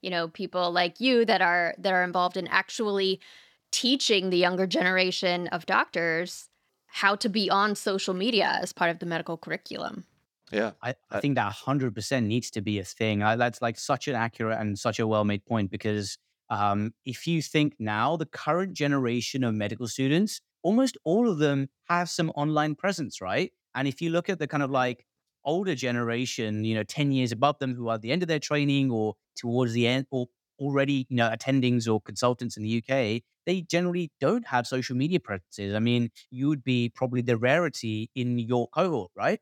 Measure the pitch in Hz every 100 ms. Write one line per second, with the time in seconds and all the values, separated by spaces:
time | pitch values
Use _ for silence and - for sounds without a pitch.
0 | 185 175 165 - 190 180 175 175 175 -
1 | 254 247 220 190 185 175 170 - 190 185
2 | 180 180 180 190 170 185 190 - 214 202
3 | 190 190 - - - _ _ - 240 269
4 | - 208 185 180 180 185 190 208 185 185
5 | 185 185 185 175 175 175 - 214 285 180
6 | 170 160 175 - - _ _ _ _ -
7 | 196 202 233 202 196 196 214 202 - 196
8 | - 185 208 226 165 - 180 - 175 170
9 | 170 165 170 165 - 156 - - - -
10 | - _ _ _ _ 107 107 - 117 127
11 | _ 110 143 127 104 101 - 139 131 107
12 | 107 135 110 117 - 113 101 104 92 -
13 | 110 104 104 113 123 110 117 113 - 135
14 | - 123 117 - 110 110 107 101 117 107
15 | 113 107 104 101 _ 113 98 104 110 104
16 | 101 - _ _ _ 107 104 101 107 -
17 | - 120 - 170 - 156 147 - 107 107
18 | 127 165 156 - - 165 190 180 147 139
19 | 123 120 - 135 123 107 104 113 120 -
20 | 135 156 208 - _ _ 165 220 262 -
21 | 156 190 240 160 147 139 135 _ _ 175
22 | 175 - 160 - 151 151 156 147 190 196
23 | 90 - 92 139 185 _ _ 120 139 131
24 | 170 165 170 180 147 151 139 135 127 120
25 | _ _ _ _ 139 165 196 139 127 120
26 | 117 117 127 - 110 107 110 110 107 -
27 | 143 135 123 113 139 147 135 123 117 113
28 | 110 160 175 156 - 147 143 139 135 113
29 | 107 104 _ - 120 120 123 117 117 127
30 | 135 135 123 _ _ _ 143 139 139 139
31 | 131 123 117 117 - 135 123 123 113 110
32 | - 104 123 123 123 110 107 117 113 135
33 | 110 117 _ _ - 185 165 170 180 175
34 | 165 _ 139 240 233 127 117 131 120 127
35 | 147 180 - 98 _ - 101 104 117 120
36 | 117 - - 127 139 151 127 123 120 -
37 | 127 127 127 117 123 151 170 - 113 107
38 | 113 131 123 120 113 123 117 156 185 143
39 | 90 - 117 214